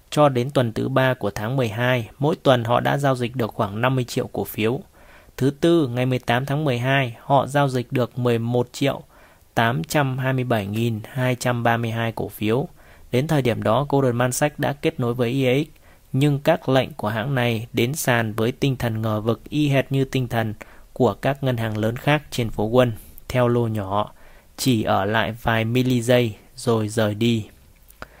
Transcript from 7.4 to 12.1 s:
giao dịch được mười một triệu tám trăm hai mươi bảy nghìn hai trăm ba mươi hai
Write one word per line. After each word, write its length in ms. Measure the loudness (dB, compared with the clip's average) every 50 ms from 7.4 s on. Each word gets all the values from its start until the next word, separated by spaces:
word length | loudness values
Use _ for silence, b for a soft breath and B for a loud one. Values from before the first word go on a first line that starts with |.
| 2 2
giao 220 | 0 0 0 2
dịch 220 | 0 -2 -4 -2
được 280 | -2 -2 -2 -2 -2 -2
mười 200 | 0 0 2 0
một 300 | 0 0 0 0 0 -2
triệu 300 | -2 -2 -2 -2 -2 -4 -10 b b b b b b b b _ _
tám 300 | 0 0 0 0 -2 -4
trăm 340 | -2 0 0 0 0 0 -2
hai 160 | -2 -2 0
mươi 100 | 0 0
bảy 240 | 0 0 -2 0 -2
nghìn 320 | -2 -2 0 0 -2 -4 -6 -8
hai 260 | -6 -2 -2 -2 -2
trăm 280 | 0 0 -2 -2 2 2
ba 140 | 2 2 2
mươi 140 | 0 -2
hai 200 | -2 -2 -2 -4